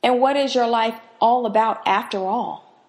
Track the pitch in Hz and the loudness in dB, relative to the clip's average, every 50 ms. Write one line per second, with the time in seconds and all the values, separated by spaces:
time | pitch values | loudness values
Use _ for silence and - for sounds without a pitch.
0 | - 247 254 247 254 262 277 285 277 269 - 254 240 233 233 233 220 226 226 - | 2 2 2 4 2 2 2 2 0 0 0 0 0 2 0 0 0 -2 -4 -8
1 | - - - - - 226 240 247 240 220 202 214 220 226 202 - - - 190 202 | -16 -20 -4 0 2 2 2 2 0 0 0 2 2 0 -2 -4 -2 0 0 0
2 | 233 - - 196 190 185 202 247 214 175 151 - - - _ _ _ | -2 -4 -6 -6 -4 -4 -4 -4 -4 -6 -8 -12 -16 -20 _ _ _